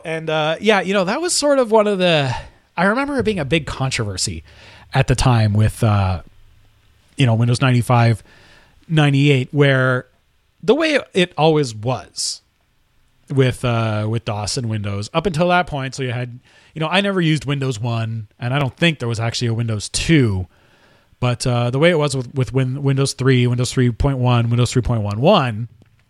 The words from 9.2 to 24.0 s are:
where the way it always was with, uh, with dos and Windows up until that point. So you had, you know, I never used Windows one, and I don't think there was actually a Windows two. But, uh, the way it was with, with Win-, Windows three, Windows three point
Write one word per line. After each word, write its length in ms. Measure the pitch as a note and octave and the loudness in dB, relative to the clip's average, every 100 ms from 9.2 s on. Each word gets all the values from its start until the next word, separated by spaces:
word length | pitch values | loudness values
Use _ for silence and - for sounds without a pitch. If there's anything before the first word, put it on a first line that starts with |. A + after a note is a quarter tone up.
| C#3+ C3+ B2 | 4 2 0
where 540 | D3 C#3 C3+ C3 B2+ - _ _ _ _ _ | 2 4 4 2 0 -4 _ _ _ _ _
the 120 | E3 | 0
way 260 | C#4 D#4+ C#4+ - | 2 2 0 -2
it 180 | G3 F3+ - | -2 -2 2
always 360 | D#3 D3+ C3+ | 2 2 0
was 680 | G#2+ A2+ A#2+ - - - - _ _ _ _ _ _ _ _ - | -4 -6 -6 -8 -10 -8 -10 _ _ _ _ _ _ _ _ -6
with, 340 | C3+ C3 - | 0 0 0
uh, 420 | B2 A#2 A2 G#2+ G#2+ | -4 -2 -2 -2 -4
with 200 | A2+ - | -4 -6
dos 320 | G#2 G#2 - | -8 -6 -6
and 100 | A#2 | -6
Windows 400 | A2 G2+ G2+ G2+ | -6 -6 -8 -6
up 100 | E3 | -4
until 240 | G3 D3+ F3 | -4 -2 0
that 180 | F3+ F3 | 0 -2
point. 280 | C#3+ C3 | -6 -8
So 80 | B2+ | -6
you 100 | B2+ | -6
had, 280 | A#2+ B2 B2 _ _ _ | -6 -8 -12 _ _ _
you 60 | D3+ | -8
know, 80 | D#3 | -4
I 120 | F#3 | 0
never 220 | G3+ F#3+ | 0 0
used 240 | D#3+ D#3 B2+ | 0 0 -2
Windows 340 | C#3+ C3 G#2+ | -4 -4 -4
one, 480 | A#2+ A#2 A2+ A2+ G#2+ - | -4 -4 -4 -6 -10 -10
and 140 | A#2+ | -4
I 60 | C#3 | -2
don't 180 | C3+ - | -4 0
think 220 | E3+ D3+ | -2 0
there 100 | A#2 | -4
was 120 | A2 | -4
actually 280 | A#2 - A#2+ | -4 -2 -2
a 60 | |
Windows 340 | A2+ A#2 G#2 - | -2 -2 -4 -6
two. 580 | - - D#3+ A#2+ F#2+ F2+ _ _ _ _ _ _ - | -4 2 2 2 0 -6 _ _ _ _ _ _ -6
But, 280 | B2 A#2+ C3 | -4 -2 -2
uh, 240 | A#2+ A#2+ | -2 0
the 80 | C3 | 2
way 120 | E3+ | 2
it 80 | E3 | 2
was 160 | D3 | 0
with, 200 | C3+ B2 | -2 -6
with 180 | C3+ B2 | -4 -2
Win-, 300 | C3 C3 C3+ | 0 -2 -2
Windows 320 | C#3 C3+ C#3 | 0 0 0
three, 320 | - B2+ B2+ B2 | 0 2 4 4
Windows 260 | B2 B2 | 0 -2
three 180 | - B2 | 2 0
point 280 | A2+ | 2